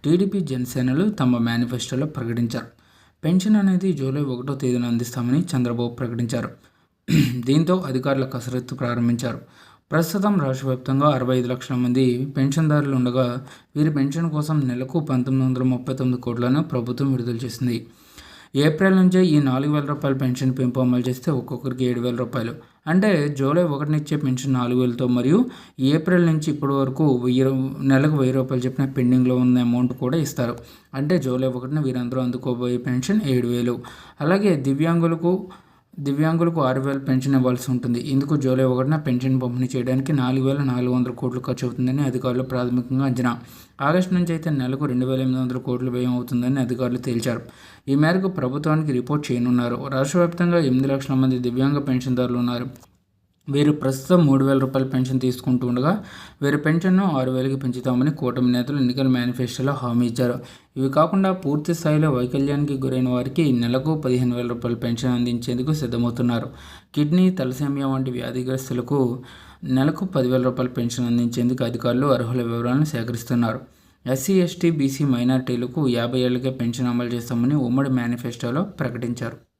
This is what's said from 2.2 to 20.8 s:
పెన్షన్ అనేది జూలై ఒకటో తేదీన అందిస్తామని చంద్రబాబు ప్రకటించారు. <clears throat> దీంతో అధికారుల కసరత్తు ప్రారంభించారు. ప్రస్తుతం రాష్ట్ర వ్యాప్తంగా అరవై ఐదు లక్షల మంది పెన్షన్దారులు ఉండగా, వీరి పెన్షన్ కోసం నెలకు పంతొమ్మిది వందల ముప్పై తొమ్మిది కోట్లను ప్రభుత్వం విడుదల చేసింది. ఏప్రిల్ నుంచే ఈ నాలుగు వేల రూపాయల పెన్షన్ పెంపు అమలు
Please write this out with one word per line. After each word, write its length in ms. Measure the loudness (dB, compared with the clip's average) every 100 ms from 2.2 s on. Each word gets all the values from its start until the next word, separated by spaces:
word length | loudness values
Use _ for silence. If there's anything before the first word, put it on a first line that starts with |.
| -4 -2 -2 -4 -8 _ _ _ _ _
పెన్షన్ 320 | 0 2 4 4
అనేది 380 | 4 2 0
జూలై 280 | -2 -2 -2
ఒకటో 340 | -2 -4 -6 -2
తేదీన 300 | 0 0 0
అందిస్తామని 580 | -2 -2 -4 0 0 2 0
చంద్రబాబు 340 | 0 -2 -4
ప్రకటించారు. 600 | -4 -6 -4 -4 -4 -6 -12 _ _ _ _ 2
<clears throat> 380 | 2 2 0 2
దీంతో 320 | 2 4 0
అధికారుల 480 | 0 -2 0 0 -2
కసరత్తు 500 | -6 -6 -6 -8 -6
ప్రారంభించారు. 680 | -4 0 0 0 -2 -6 -14 -20 -20 _ _
ప్రస్తుతం 480 | 0 0 0 0 0
రాష్ట్ర 280 | 0 -2 -2
వ్యాప్తంగా 400 | -4 -2 2 2
అరవై 300 | 2 0 0
ఐదు 100 | 0
లక్షల 280 | -4 -4 -2
మంది 500 | 2 2 2 2 -4
పెన్షన్దారులు 720 | 0 0 2 2 2 2 0
ఉండగా, 500 | 0 2 0 -2 -10 -20 _ 0
వీరి 140 | 0
పెన్షన్ 420 | 2 0 0 -2
కోసం 360 | -2 0 0 0
నెలకు 320 | -4 -4 -4
పంతొమ్మిది 500 | 0 -2 0 0 2
వందల 140 | 2
ముప్పై 320 | 0 0 -4 -2
తొమ్మిది 260 | -2 -2
కోట్లను 420 | -4 -2 2 2
ప్రభుత్వం 480 | 0 -4 -4 -2 -2
విడుదల 240 | 0 -2 -6
చేసింది. 520 | -8 -4 -2 -4 -8 -20 -20 -20 -20 -20 -4 2
ఏప్రిల్ 400 | 2 4 4 6
నుంచే 300 | 6 6 6
ఈ 140 | 4
నాలుగు 340 | 4 0 0
వేల 120 | 0 -2
రూపాయల 320 | -2 -2 0
పెన్షన్ 400 | 0 0 -2 0
పెంపు 200 | -2
అమలు 300 | 0